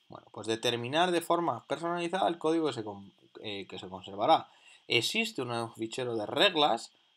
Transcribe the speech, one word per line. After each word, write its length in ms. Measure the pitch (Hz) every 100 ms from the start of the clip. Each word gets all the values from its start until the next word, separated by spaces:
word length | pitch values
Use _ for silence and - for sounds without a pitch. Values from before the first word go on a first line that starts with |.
| _
Bueno, 180 | - -
pues 140 | - 104
determinar 680 | 113 123 117 120 151 185
de 80 | 175
forma 440 | - 170 165 117 -
personalizada 600 | 151 170 175 170 185 196
el 100 | 170
código 280 | 156 165 156
que 60 |
se 120 | 120
con-, 280 | 104 101 98 _ 65 -
eh, 260 | 107 98 95
que 120 | 92
se 100 | 95
conservará. 640 | 92 95 98 123 - - _ - - -
Existe 560 | 120 113 220 220 175
un 60 | 123
nuevo 240 | 117 117
fichero 440 | 117 110 - 117 113
de 100 | 101
reglas, 640 | 131 196 160 147 113 - _ _